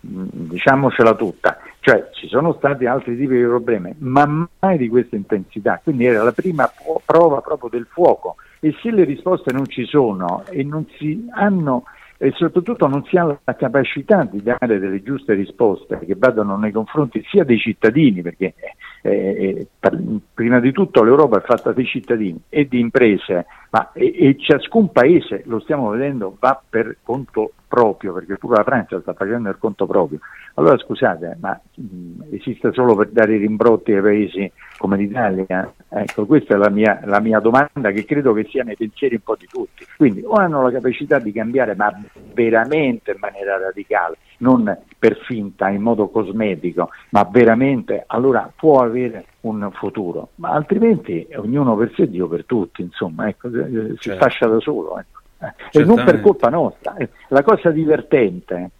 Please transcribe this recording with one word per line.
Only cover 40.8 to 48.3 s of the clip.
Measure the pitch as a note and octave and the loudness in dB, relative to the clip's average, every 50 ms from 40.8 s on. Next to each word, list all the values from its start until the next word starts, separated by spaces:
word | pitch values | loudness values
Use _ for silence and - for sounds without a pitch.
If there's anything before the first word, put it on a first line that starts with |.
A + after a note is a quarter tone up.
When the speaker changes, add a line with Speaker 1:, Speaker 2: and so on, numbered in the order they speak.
| A#2 B2+ A#2+ - D3 C#3+ D#3 C#3 | -2 -4 -4 -4 -2 0 0 0
Speaker 1:
di | A#2+ G#2+ G2+ | 0 -4 -6
cambiare, | A2+ G#2+ A#2 A#2+ C3+ B2 A2 G2 | -4 -6 -2 0 0 0 -2 -2
ma | F2+ G#2 G#2 G2 G2 G2+ - _ - - - - | -2 -2 -2 -2 -4 -18 -20 _ -20 -20 -8 -2
veramente | - A#2 A2+ A2+ A2+ A2+ C3 D3+ D#3+ D3+ C3 A#2+ A2 _ - | 0 0 4 4 2 2 2 0 0 0 -2 -2 -4 _ -10
in | G2 - | -8 -8
maniera | - G2+ - G2+ G2 G2 G2 | -8 -10 -10 -8 -4 -4 -4
radicale, | F#2+ F#2 F#2+ F#2+ G2+ G2 _ A2 G2+ F2 E2 E2 _ _ _ _ | -4 -4 -6 -8 -10 -8 _ -2 -2 -2 -4 -6 _ _ _ _
non | _ A#2+ B2+ C3 A#2+ A2 G#2 F2+ - _ _ - | _ 2 2 4 4 2 -2 -4 -6 _ _ -6
per | _ - A2+ G#2 - - | _ 2 2 2 0 -8
finta, | - B2+ A2 G2+ G2 - _ G2+ | -8 -8 -8 -8 -10 -6 _ -2
in | F#2+ G2 G2 | -2 -2 -2
modo | G#2 A#2 A#2 G#2+ G#2 | 0 0 0 0 0
cosmetico, | F#2 - A2+ G#2 F2+ G2 A2+ A2 G#2 F#2 D#2 - F2 D#2+ F2 F2 - - - _ _ | 0 0 -4 -4 -2 -4 -4 -2 -2 -4 -4 -6 -6 -4 -4 -4 -4 -6 -20 _ _
ma | - G#2 G2+ - | 2 2 2 4
veramente, | - B2+ A#2+ A#2 A2+ A#2 C3 C#3 C#3 A#2+ - - A2 F2+ - | 4 4 6 6 4 4 2 0 0 -2 -2 -4 -6 -6 -6
allora | _ A2 A2+ B2+ C3+ | _ -4 0 0 2